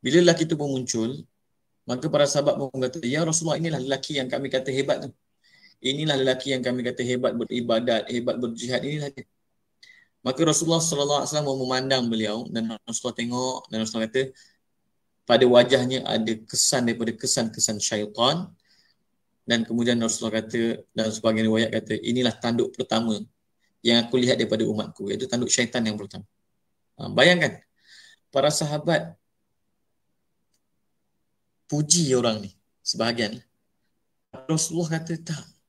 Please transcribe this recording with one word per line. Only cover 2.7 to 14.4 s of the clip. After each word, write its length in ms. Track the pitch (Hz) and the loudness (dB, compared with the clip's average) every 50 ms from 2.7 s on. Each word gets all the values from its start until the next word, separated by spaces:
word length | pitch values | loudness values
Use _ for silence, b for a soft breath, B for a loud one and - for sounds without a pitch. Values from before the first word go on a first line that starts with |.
| - | -4
kata, 240 | 131 127 127 127 170 160 | -2 -2 -2 -4 -4 -4
"Ya 160 | 120 135 151 170 | -2 0 0 0
Rasulullah, 380 | 160 156 - 160 165 147 135 | 0 0 0 0 0 -2 0
inilah 180 | 165 165 156 135 | -2 -2 -2 -4
lelaki 400 | 127 135 135 131 - - 151 139 | -2 -2 -4 -4 -4 -4 -4 -4
yang 80 | 127 | -4
kami 240 | 127 131 135 139 131 | -2 -4 -4 -4 0
kata 240 | 131 135 131 143 131 | -2 -2 -2 0 -2
hebat 320 | 135 139 143 143 120 139 | -2 0 0 0 -2 -2
tu. 40 | 139 - _ _ _ _ _ b b b b b b b b - | -10 -14 _ _ _ _ _ b b b b b b b b -4
Inilah 340 | 131 135 143 156 156 143 135 | -4 -2 -2 0 0 0 2
lelaki 380 | 131 131 131 131 - 139 135 | 2 2 2 0 0 -4 -2
yang 80 | 127 123 | -2 0
kami 180 | 123 123 127 120 | -2 -2 -2 -2
kata 240 | 123 123 - 123 | -4 -2 -2 -2
hebat 320 | 123 123 127 127 120 107 120 | -2 0 0 0 0 0 -2
beribadat, 720 | 117 - - 123 120 120 117 113 120 123 117 110 - - | -4 -4 -4 -4 0 2 0 2 2 2 0 0 0 -2
hebat 260 | 120 120 120 127 - 120 | -4 -2 -2 -2 -2 -2
berjihad, 420 | 123 117 117 117 117 120 127 117 110 | -4 -6 -6 -6 -6 -4 -4 -2 -2
inilah 320 | 139 151 151 147 143 139 | -4 -6 -4 -6 -8 -8
dia." 140 | - 117 _ _ _ _ _ _ _ _ _ _ _ b b b b b b b _ _ | -12 -18 _ _ _ _ _ _ _ _ _ _ _ b b b b b b b _ _
Maka 140 | 127 131 151 165 | -4 0 2 4
Rasulullah 400 | 156 151 - 165 160 165 165 160 | 4 4 2 2 2 2 2 2
sallallahu 380 | 165 160 143 143 143 147 143 131 | 0 0 0 0 2 2 0 0
alaihi 80 | - | 0
wasallam 200 | 151 151 151 143 135 131 127 | -2 -2 -2 -2 -2 -2 -2
memandang 400 | 123 127 127 131 135 135 131 120 117 | -2 -2 -2 0 0 0 0 2 0
beliau 380 | 113 110 110 104 104 113 120 - | 0 0 -2 -2 -2 -4 -6 -6
dan 240 | - 117 113 110 113 107 _ | -4 -4 -4 -4 -6 -8 _
Rasulullah 320 | - 117 - - 127 120 | -8 -8 -6 -6 -6 -6
tengok 560 | - 120 120 123 123 127 131 127 - - - | -4 -6 -4 -2 -2 -2 -2 -4 -6 -10 -8
dan 60 | - 110 110 | -4 -4 -4
Rasulullah 260 | 107 - 113 110 110 | -2 -2 -2 -4 -2
kata, 120 | - 131 135 131 b b | 0 -2 -2 -2 b b